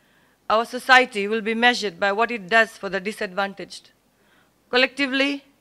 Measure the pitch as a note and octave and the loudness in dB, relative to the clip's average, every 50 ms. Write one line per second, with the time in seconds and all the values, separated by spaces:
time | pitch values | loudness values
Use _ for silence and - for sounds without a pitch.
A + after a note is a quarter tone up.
0 | _ _ _ _ _ _ _ _ _ - - A3 A#3 A#3 - B3 - - C4 B3+ | _ _ _ _ _ _ _ _ _ -2 0 0 0 -2 -6 -6 2 4 6 6
1 | B3+ B3 - G#3 G3 G3+ A3 A3+ G#3 G#3+ A3+ A3+ A#3 B3 B3 G3+ G3 G3+ E3+ E3 | 6 4 0 -4 -4 -2 -4 -4 -2 -4 -2 2 2 2 2 0 -2 -8 -4 -2
2 | G3+ G3+ G3+ G3+ A#3 A3 A#3+ A3+ F#3+ F3 A3 A3+ A3 G#3 - - - G3 F3 G3 | -2 -2 0 0 -2 -2 -2 -6 -4 0 2 4 4 2 0 -8 -10 -6 -6 -6
3 | F3+ G3+ G#3 - A3 G3 F3+ F#3+ G3 G3 F#3+ - F3+ E3+ - - - _ _ _ | -6 -6 -8 -8 -8 -6 -4 -4 -4 -4 -6 -10 -16 -16 -18 -20 -20 _ _ _
4 | _ _ _ _ _ _ _ _ _ _ _ _ _ _ - B3 C4 B3+ C4 - | _ _ _ _ _ _ _ _ _ _ _ _ _ _ 2 2 2 2 0 -2
5 | C#4 C4 B3+ C4+ C4+ C#4+ C#4+ C#4 - _ _ _ | -2 -2 0 0 0 0 -2 -6 -10 _ _ _